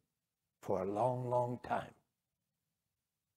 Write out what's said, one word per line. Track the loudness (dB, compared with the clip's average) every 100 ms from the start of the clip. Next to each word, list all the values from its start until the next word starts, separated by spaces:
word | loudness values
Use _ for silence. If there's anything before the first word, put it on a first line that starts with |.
| _ _ _ _ _ _
for | -2 0
a | 0
long, | 2 2 0 0
long | 2 2 -2
time. | -2 -4 -4 -14 _ _ _ _ _ _ _ _ _ _ _ _ _